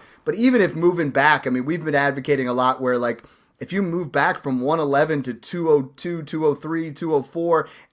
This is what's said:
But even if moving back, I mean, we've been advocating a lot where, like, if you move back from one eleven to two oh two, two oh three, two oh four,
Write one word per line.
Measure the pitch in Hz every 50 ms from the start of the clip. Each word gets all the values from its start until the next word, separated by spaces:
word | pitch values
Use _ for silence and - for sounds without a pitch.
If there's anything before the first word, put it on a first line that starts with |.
| - - _ _ -
But | - 156
even | 196 233 262 254 240
if | 196 165 -
moving | 156 165 175 180 170 160 143
back, | 123 139 139 151 151 135 - 135
I |
mean, | 123 127 123
we've | 139 160 175 151
been | 156 143
advocating | 143 139 143 139 139 127 - 147 131 131 123
a | 123
lot | 127 127 127 131 131
where, | 131 127 123
like, | 123 120 120 120 120 - - _ _ _ _ _ -
if | - - 175
you | 196
move | 202 175 165 175 180 147
back | - - - 175 180 175
from | - 143 131 127
one | 123 139 156 165
eleven | 156 143 139 139 151 156 160 147 127
to | 127 120
two | 110 - - - 175 170 160
oh | 151 147 131 131 -
two, | - - 175 175 165
two | 156 135 - 156 156
oh | 156 143
three, | 143 - 156 160 165 160 160 143
two | - 170 165 156
oh | 143 127
four, | - - 170 170 170 170 160 147 - - - - _